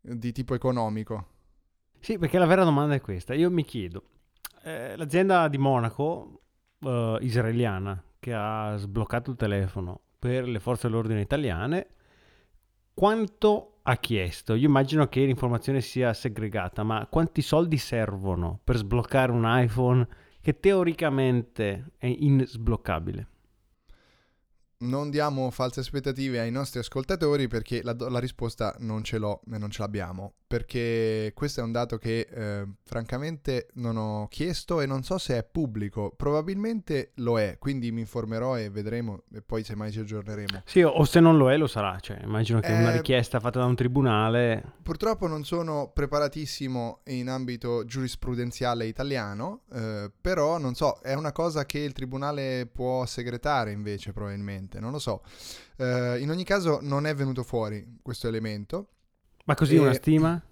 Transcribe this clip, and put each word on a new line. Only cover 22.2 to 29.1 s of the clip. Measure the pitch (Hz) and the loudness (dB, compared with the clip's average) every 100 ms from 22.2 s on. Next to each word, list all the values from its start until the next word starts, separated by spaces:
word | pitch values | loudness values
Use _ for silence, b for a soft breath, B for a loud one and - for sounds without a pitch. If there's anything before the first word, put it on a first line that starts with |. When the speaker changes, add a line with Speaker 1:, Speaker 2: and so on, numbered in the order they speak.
| 147 135 127 113 113 110 - 82 90 98 107 _ _ _ _ _ _ - _ _ _ _ _ _ _ _ | 4 4 4 -2 0 0 -2 -4 -4 -8 -10 _ _ _ _ _ _ -20 _ _ _ _ _ _ _ _
Speaker 1:
Non | 120 135 147 | -2 -2 -2
diamo | 143 147 135 127 | 0 0 0 -2
false | - 127 135 | -2 -2 -2
aspettative | 127 143 135 131 135 123 | -6 -4 -4 -2 -2 -2
ai | 117 | -2
nostri | 127 139 123 | -2 -4 -6
ascoltatori, | 113 135 123 190 151 147 127 | -6 -6 -4 0 2 2 0
perché | 117 110 120 | -2 -2 -4
la | 120 | -4
do-, | 120 123 | -4 -2
la | 120 | -2
risposta | 127 - 117 - 107 - | -4 -4 -6 -2 -4 -4
non | 113 107 | -6 -4
ce | 104 | -4